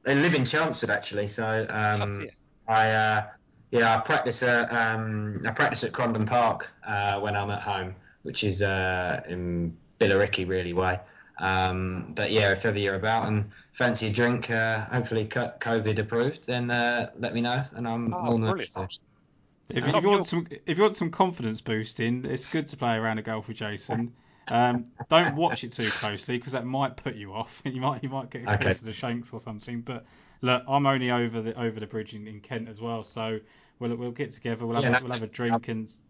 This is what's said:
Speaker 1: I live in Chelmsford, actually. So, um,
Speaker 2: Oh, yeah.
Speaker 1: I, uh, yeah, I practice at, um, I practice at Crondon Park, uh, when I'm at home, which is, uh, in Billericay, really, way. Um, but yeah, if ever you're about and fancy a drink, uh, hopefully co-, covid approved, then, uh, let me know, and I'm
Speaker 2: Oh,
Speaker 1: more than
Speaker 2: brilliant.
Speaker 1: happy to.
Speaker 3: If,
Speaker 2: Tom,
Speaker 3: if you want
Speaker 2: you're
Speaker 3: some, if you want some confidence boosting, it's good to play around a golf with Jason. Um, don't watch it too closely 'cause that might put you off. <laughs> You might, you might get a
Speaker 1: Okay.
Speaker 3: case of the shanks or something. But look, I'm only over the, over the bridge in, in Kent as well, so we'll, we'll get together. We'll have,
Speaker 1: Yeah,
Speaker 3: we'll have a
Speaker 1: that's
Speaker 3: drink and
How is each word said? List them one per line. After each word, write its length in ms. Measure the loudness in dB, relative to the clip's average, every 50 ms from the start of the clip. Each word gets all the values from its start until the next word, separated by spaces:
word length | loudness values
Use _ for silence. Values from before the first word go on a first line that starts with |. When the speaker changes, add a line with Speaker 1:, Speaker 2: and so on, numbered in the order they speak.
| _
Speaker 1:
I 60 | 4 4
live 220 | 4 6 4 4
in 100 | 4 2
Chelmsford, 460 | 2 2 2 2 2 0 -2 -2 -2
actually. 360 | -2 -2 -2 -4 -4 -2 -4
So, 380 | -2 -4 -4 -2 0 0 0 -2 -2
um, 320 | -2 0 2 2 2 2
Speaker 2:
Oh, 220 | 0 -2 -4 -6 -8
yeah. 60 | -12 -14 _ _ _ _ _ _
Speaker 1:
I, 240 | 2 4 4 6 6
uh, 340 | 4 4 4 4 2 2 0 -4 -12 -20 _ _ _ _ -10 _
yeah, 240 | 2 4 6 6 4
I 40 | 4
practice 400 | 2 2 0 2 2 0 -2 0 2
at, 280 | 4 4 4 2 2 0
um, 680 | 0 2 2 0 -2 -2 -2 -2 -2 -4 -4 -6 -4 -4
I 60 | -4
practice 320 | 0 2 0 2 2 0 -4
at 80 | -4 -2
Crondon 320 | 0 0 0 2 0 0
Park, 440 | 2 4 4 4 4 2 0 -6 -12 -14 _ -8
uh, 340 | -4 -2 0 0 0 0 0
when 160 | 0 0 0
I'm 140 | 0 -2 -2
at 100 | -4 -4
home, 340 | -4 -4 -4 -4 -4 -6 -10 -12 _ -20 _ _ _
which 200 | -8 -4 0 0
is, 180 | 0 2 2
uh, 600 | 2 2 2 2 0 0 0 0 0 -2 -2 -4 -4 -6
in 480 | -6 -4 -2 -2 -2 -2 -2 -4 -6 -8 -20 _ _ _
Billericay, 480 | 4 6 6 6 4 4 2 -2 -2
really, 260 | 0 0 0 0 0 0
way. 260 | 0 2 2 0 -2 -6 -14 -20 -20 -20 -20 _ -4
Um, 720 | -2 0 2 2 2 2 2 0 0 -2 -2 -4 -6 -6 -4
but 160 | -2 0 4
yeah, 200 | 4 4 6 6
if 140 | 4 4 2
ever 120 | 0 2 2
you're 160 | 0 0 0
about 320 | 0 0 2 2 2 2
and 240 | 2 0 0 0 -2 -8 -20 -20 _ _
fancy 340 | 2 2 2 2 2 0
a 40 | 0
drink, 380 | 2 4 4 4 4 0 0 -2
uh, 320 | 0 2 2 2 0 0 -2
hopefully 400 | -2 -2 -2 0 0 0 -2 0
co-, 280 | 0 -2 -2 -4 -4 -6 -6
covid 380 | -2 0 0 2 2 2 2 0
approved, 460 | 0 0 0 2 2 0 0 -4 -6
then, 240 | -4 -2 -2 0 0
uh, 400 | 2 2 2 2 2 0 -2 -4 -6 -4
let 140 | -4 -2 0
me 80 | 0
know, 220 | 0 0 0 0 -2 -4 -6
and 120 | -6 -4
I'm 260 | -4 -2 -2 -2 -2 -2
Speaker 2:
Oh, 80 | -2 0
Speaker 1:
more 100 | 2 2
than 80 | 2
Speaker 2:
brilliant. 320 | 2 2 0 -2 -4 -8 -8
Speaker 1:
happy 140 | -8 -8 -8 -8 -14 _ _ _ _ _ _ _ _ _ _ _ _ _ _
to. 80 | -4
Speaker 3:
If, 80 | -2 0
Speaker 2:
Tom, 100 | 2 2
Speaker 3:
if 80 | 4 4
you 60 | 4
want 100 | 4 4
Speaker 2:
you're 40 | 2
Speaker 3:
some, 240 | 0 -2 -2 -2 -4 -12 -10 _
if 120 | -2 2
you 60 | 4 4
want 120 | 4 4
some 160 | 0 -4 -4
confidence 480 | 2 2 2 2 2 -4 -4 -4 -4 -4
boosting, 640 | -4 -2 -2 -2 -2 -6 -4 -2 0 0 0 -2 -2
it's 200 | -4 -6 -6 -6
good 220 | -2 -2 -2 -2
to 100 | -4 -6
play 180 | -4 -2 0 0
around 220 | 0 0 0 -2
a 40 | -2
golf 260 | -4 -4 -6 -6 -6 -8
with 80 | -8
Jason. 560 | -6 -6 -6 -6 -8 -6 -4 -2 -2 -2 -4 -6 _ _ _ -20 _ _ 0
Um, 360 | 2 4 4 4 2 0 -4 -8 _ -16 0 _
don't 260 | 6 6 6 6 2
watch 300 | 2 2 0 0 -2 -6
it 80 | -10 -4
too 160 | -2 -2 -2
closely 500 | -2 -2 -2 -4 -4 -4 -4 -4 -4 -4
'cause 140 | -4 -4 -6
that 120 | -4 -4
might 300 | -2 -2 0 -2 -2 -4
put 200 | -6 -8 -8 -8
you 180 | -8 -12 -10 -8
off. 280 | -8 -8 -8 -12 -10 -8
<laughs> 20 |
You 160 | -6 -4 -2
might, 200 | -2 -2 -2 -2
you 60 | -6 -6
might 200 | -6 -6 -8 -8
get 160 | -12 -8 0
a 60 | 0 0
Speaker 1:
Okay. 100 | 2 2
Speaker 3:
case 140 | 2 0 0
of 60 | -4
the 80 | -10 -10
shanks 400 | -6 -4 -4 -4 -4 -6 -10 -14
or 80 | -12
something. 400 | -12 -12 -12 -10 -8 -8 -8 -8
But 240 | -8 -8 -10 -10 -12 -16 -20 -20 -20 -20 -12 -2
look, 220 | 2 2 2 2 2 0
I'm 160 | 2 4 4
only 260 | 4 4 4 2 2
over 300 | 2 2 0 0 -2 -4
the, 180 | -4 -4 -4 -2
over 220 | -4 -4 -2 -4
the 40 | -10
bridge 260 | -6 -6 -6 -6 -6 -10
in, 140 | -14 -12
in 120 | -12 -14 -16
Kent 300 | -12 -8 -8 -8 -8 -8
as 100 | -10 -10
well, 240 | -6 -6 -6 -6 -8
so 380 | -8 -8 -6 -4 -2 -4 -4 -6 _ -20 _ _ _ _ _
we'll, 140 | -4 -4 -2
we'll 140 | -2 -4 -6
get 200 | -4 -6 -6 -6
together. 340 | -6 -8 -4 -4 -4 -2 -2
We'll 100 | 0 0 2
have, 40 | 4
Speaker 1:
Yeah, 160 | 4 4 2 2
Speaker 3:
we'll 80 | 0
have 60 | -4
a 80 | -4 -4
Speaker 1:
that's 80 | -6 -6
Speaker 3:
drink 340 | -2 0 0 0 0 -2
and 240 | -4 -6 -6 -6 -10 -14 -20 _